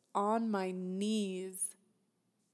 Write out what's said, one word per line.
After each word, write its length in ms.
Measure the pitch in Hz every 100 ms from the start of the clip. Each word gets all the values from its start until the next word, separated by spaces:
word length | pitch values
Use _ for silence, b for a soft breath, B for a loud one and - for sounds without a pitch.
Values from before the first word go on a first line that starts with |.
| _ 196
on 360 | 208 226 226
my 220 | 202 185 185
knees 1000 | 185 190 208 220 196 185 190 185 - - _ _ _ _ _ _ _